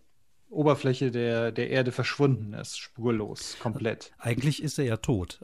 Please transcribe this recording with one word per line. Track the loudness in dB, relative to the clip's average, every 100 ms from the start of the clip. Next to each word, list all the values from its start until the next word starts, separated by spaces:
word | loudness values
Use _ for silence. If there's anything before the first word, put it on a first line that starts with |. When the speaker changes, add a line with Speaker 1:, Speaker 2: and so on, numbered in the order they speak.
| -20 -20 -20 _ -8
Speaker 1:
Oberfläche | 2 4 4 4 2 0
der, | 0 0 2 0
der | 0 0
Erde | 2 2
verschwunden | 0 -2 2 4 4 -2
ist, | -8 -10 -10
spurlos, | -12 -4 0 0 -2 -8 -10 -6
komplett. | -4 -2 -2 -4 -8 -8
Speaker 2:
Eigentlich | -4 0 0 0
ist | -2 -2
er | -2
ja | 0
tot. | 0 0 -2 -8